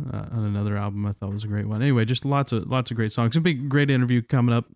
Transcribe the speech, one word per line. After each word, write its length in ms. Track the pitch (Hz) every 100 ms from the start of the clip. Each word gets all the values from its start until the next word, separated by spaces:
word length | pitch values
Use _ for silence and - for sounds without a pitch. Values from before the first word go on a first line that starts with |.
| 135
uh, 220 | 104 101 117
on 80 | 104
another 300 | 101 104 104
album 260 | 101 104 104
I 60 |
thought 180 | 101 98
was 140 | 101
a 20 | 107
great 200 | 104 101
one. 160 | 107
Anyway, 240 | 139 123 110
just 180 | 123
lots 280 | 139 139 135
of, 140 | 113 -
lots 240 | 127 120
of 60 | 117
great 160 | 107
songs. 240 | - 117 156
It'll 60 |
be 60 | 175
a 40 |
great 360 | 135 139 143 143
interview 320 | 131 123 123
coming 320 | 113 135 120
up. 100 | 117 -